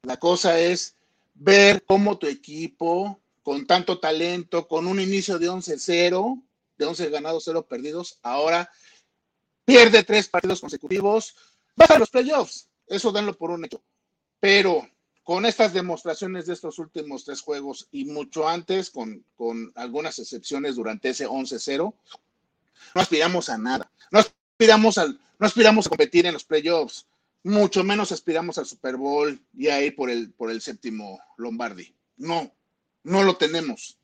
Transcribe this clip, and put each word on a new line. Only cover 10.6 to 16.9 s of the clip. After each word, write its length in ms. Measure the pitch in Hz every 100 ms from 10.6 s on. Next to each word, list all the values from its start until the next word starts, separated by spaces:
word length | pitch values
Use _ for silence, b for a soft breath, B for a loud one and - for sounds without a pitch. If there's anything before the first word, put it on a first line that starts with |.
consecutivos, 760 | 147 151 147 190 196 220 - b b b _
baja 240 | - 226 311
los 120 | 220
playoffs, 580 | 254 254 294 185 - _ _ _
eso 240 | 190 226
denlo 260 | 202 208 -
por 140 | 165
un 140 | 170
hecho. 180 | 165 - _ _ _ _ _ _
Pero 500 | 202 202 190 160 - _ _ _
con 240 | - 180 226
estas 260 | 226 220
demostraciones 760 | 180 180 156 180 151 190 185 165
de 60 |
estos 260 | 170 165 147
últimos 460 | 156